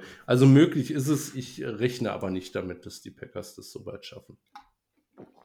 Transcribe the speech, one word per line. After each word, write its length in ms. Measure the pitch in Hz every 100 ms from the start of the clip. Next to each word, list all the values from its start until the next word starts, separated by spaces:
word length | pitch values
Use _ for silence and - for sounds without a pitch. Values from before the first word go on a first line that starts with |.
| - - -
Also 200 | 127 135
möglich 460 | 135 170 151 123
ist 160 | 127 131
es, 260 | 143 -
ich 300 | 131 127 -
rechne 480 | 131 104 123 - 110
aber 180 | 98 98
nicht 240 | 92 - 95
damit, 300 | 90 87 -
dass 160 | -
die 100 | -
Packers 440 | - - 92 87 -
das 160 | -
so 140 | - 104
weit 200 | - -
schaffen. 320 | 117 - - _ - _ _ _ _ _ _ - _